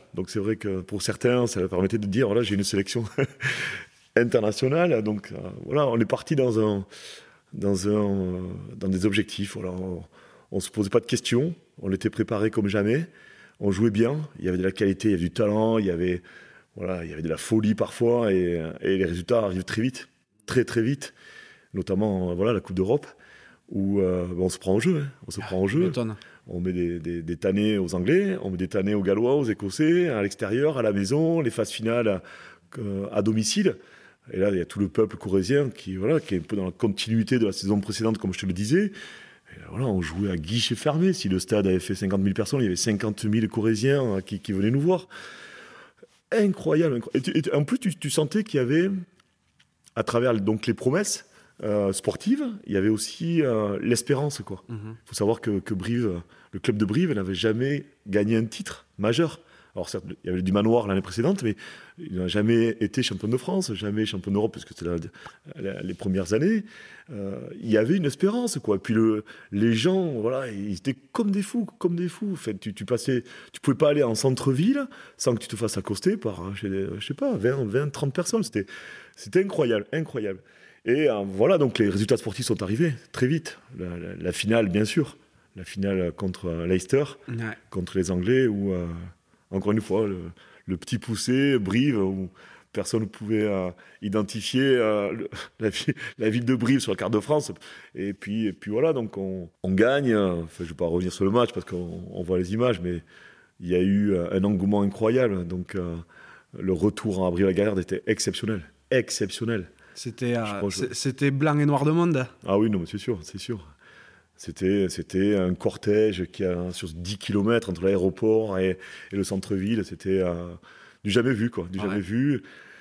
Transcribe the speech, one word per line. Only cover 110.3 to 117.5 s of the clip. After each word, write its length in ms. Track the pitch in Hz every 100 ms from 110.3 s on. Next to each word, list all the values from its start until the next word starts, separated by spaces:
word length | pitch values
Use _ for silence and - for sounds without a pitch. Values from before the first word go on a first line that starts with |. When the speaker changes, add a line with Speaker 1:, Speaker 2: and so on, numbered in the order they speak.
| 120
Speaker 2:
euh, 80 |
Speaker 1:
Je 120 | 107 101
crois 100 | 101
que 60 | 95
Speaker 2:
c'est, 180 | 123
c'était 360 | 104 135 127 143
blanc 260 | 135 156 147
et 80 | 147
noir 180 | 143
de 60 | 147
monde. 340 | 165 175 143 123 - -
Speaker 1:
Ah 100 | 98
oui, 140 | 113
non, 80 | 98
mais 80 | 82
c'est 120 | 104
sûr, 200 | - 101
c'est 160 | 80 98
sûr. 280 | - 110 76 - - - - - _ _
C'était, 520 | - 80 92 101 92
c'était 460 | - 82 92 101
un 180 | 101 92
cortège 720 | 90 110 - 104 107 107 92 87
qui 180 | -
a, 260 | 95 87 90
sur 200 | 87 90
dix 240 | 80 87 104
kilomètres 520 | - 101 101